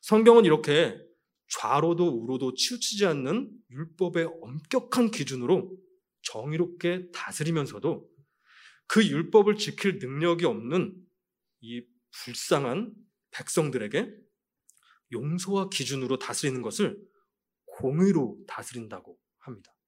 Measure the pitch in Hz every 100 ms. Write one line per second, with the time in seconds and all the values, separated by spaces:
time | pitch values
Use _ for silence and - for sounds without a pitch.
0 | - 214 226 233 196 151 151 147 147 92
1 | - _ _ _ _ - 110 135 165 165
2 | 175 120 113 131 131 127 - 240 - 208
3 | 202 147 131 214 285 - _ 127 160 -
4 | 180 170 165 - 113 143 - 262 247 254
5 | 233 - 131 131 120 185 185 - _ _
6 | _ _ - 110 131 160 170 - 170 185
7 | 180 - - - 156 165 135 104 151 -
8 | - _ _ _ _ - - _ _ 214
9 | 196 139 170 220 202 208 151 143 202 160
10 | 127 139 170 170 170 107 120 175 - -
11 | _ _ _ _ _ _ 113 120 - _
12 | _ - - 120 - 160 131 147 233 -
13 | _ _ _ - - - 151 127 104 143
14 | 233 - _ _ _ _ _ _ _ _
15 | _ 117 143 175 185 196 190 - 123 139
16 | 127 131 - - 147 131 113 104 208 -
17 | - _ _ _ _ _ - - 131 151
18 | 196 170 123 101 - - - 123 110 98
19 | - 87 _ _ - 107 _ _